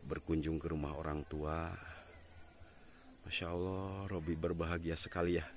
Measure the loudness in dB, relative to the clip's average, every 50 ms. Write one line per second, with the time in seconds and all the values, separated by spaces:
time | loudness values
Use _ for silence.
0 | -2 -2 -4 -4 2 2 2 4 4 4 2 2 2 2 2 2 2 0 0 0
1 | 0 0 0 0 0 -2 -2 0 0 2 2 2 0 -2 -4 -6 -8 -10 -12 -12
2 | -14 -14 -16 -16 -16 -14 -14 -14 -14 -14 -14 -16 -16 -16 -16 -16 -16 -16 -16 -16
3 | -16 -16 -16 -12 -8 -4 -2 -2 0 2 2 2 2 2 2 0 0 -2 -2 -2
4 | -2 0 0 0 2 2 2 4 4 2 4 4 2 2 2 2 2 0 0 0
5 | -2 -2 2 2 4 6 6 4 2 0 -8